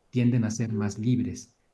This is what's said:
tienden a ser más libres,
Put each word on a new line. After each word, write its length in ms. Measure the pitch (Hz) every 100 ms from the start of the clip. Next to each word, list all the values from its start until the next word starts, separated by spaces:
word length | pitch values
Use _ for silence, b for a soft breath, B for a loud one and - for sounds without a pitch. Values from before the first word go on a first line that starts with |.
| _
tienden 340 | 123 120 123
a 60 | 110
ser 220 | - 110
más 260 | 107 104 107
libres, 560 | 120 123 - - - _ _